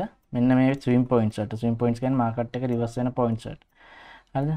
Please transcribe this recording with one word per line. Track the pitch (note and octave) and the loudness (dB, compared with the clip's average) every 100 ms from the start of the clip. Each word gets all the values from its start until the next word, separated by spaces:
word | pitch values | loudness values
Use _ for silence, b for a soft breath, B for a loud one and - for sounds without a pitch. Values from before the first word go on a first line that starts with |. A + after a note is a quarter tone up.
| G3+ - _ | -6 -12 _
මෙන්න | B2+ B2 B2+ | 0 2 4
මේ | C3 | 4
ස්විම් | C3+ B2+ B2 | 2 2 2
පොයින්ට්ස් | B2+ B2 G#2+ G#2+ | 4 2 2 -2
වලට. | G#2 | -6
ස්විම් | A2 A#2 A#2 | -4 -2 0
පොයින්ට්ස් | A#2+ A#2+ | 0 0
කියන්නේ | C3 C3+ | 0 0
මාකට් | A#2 A#2+ A#2+ B2 | 0 -2 -6 -4
එක | |
රිවර්ස් | B2+ A#2 A#2 B2+ | -2 -2 -2 -2
වෙන | B2 | -4
පොයින්ට්ස් | B2 A#2+ A2+ A2 | 0 0 -2 -6
වලට. | - _ B B B B B B | -14 _ B B B B B B
හරිද? | C3+ C#3+ | -4 -2